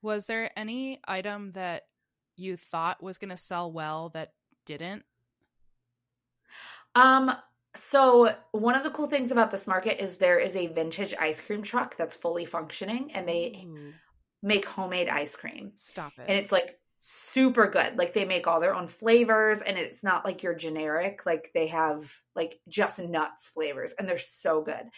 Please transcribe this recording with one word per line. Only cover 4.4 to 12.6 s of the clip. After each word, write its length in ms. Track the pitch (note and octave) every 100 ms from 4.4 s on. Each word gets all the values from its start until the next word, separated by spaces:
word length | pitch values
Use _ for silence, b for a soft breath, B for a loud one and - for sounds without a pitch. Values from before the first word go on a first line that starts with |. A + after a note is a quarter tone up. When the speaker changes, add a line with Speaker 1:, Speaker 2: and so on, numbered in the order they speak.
| _ _ -
Speaker 1:
didn't? 400 | D3 E3+ G3+ _ _ _ _ _ _ _ _ _ _ _ _ _ _ B B B B B B3
Speaker 2:
Um, 400 | C4 C4 C4 - - _ _ -
so 600 | - C#4 C4 B3 A#3 - -
one 240 | G#3+ A3+ B3+
of 80 |
the 60 | D4
cool 160 | - D4
things 240 | D4 B3
about 200 | B3 A3
this 160 | G3 -
market 340 | F#3 G3+ -
is 160 | G3 F3
there 220 | F#3 F3
is 160 | - F3+
a 120 | F3
vintage 460 | D#3+ D#3+ E3 G3+ G3+
ice 220 | D#3+ D#3
cream 200 | - G#3
truck 340 | G#3 B3 - -
that's 200 | E3 -
fully 300 | F3 E3+ E3+
functioning, 640 | E3